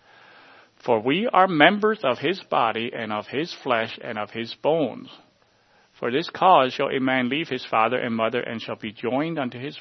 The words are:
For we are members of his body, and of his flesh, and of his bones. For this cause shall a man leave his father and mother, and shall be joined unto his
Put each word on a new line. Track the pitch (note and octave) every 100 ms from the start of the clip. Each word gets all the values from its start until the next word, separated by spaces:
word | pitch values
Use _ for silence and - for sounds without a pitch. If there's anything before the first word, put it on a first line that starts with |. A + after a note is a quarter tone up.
| _ - - - - - _ _
For | - A2+
we | A#2+ E3+ A#3
are | F#3 F#3+
members | D#3 D#3+ G#3 G#3+ G#3+
of | C#3 A#2+
his | C#3+ F#3+
body, | - D3 A#2 A2 A#2 B2
and | G#2+
of | G#2+ G2+
his | B2+ E3+ -
flesh, | C#3+ A#2 A2 -
and | B2+ G#2+
of | G#2
his | A2+ A#2
bones. | - C#3+ D#3+ B2 - - - _ _ _ _ _ _ _ -
For | B2
this | C3+ F3
cause | - F#3 E3 C3
shall | - C#3+
a | C#3
man | C3 C3 A#2+
leave | C#3+ D#3+
his | B2+ -
father | A2+ A2+ B2
and | B2 A2+
mother, | A2+ B2
and | - A2+
shall | - A2
be | A2
joined | - A2+ B2+ D#3+ D#3+
unto | B2 A#2+
his | C#3 D3+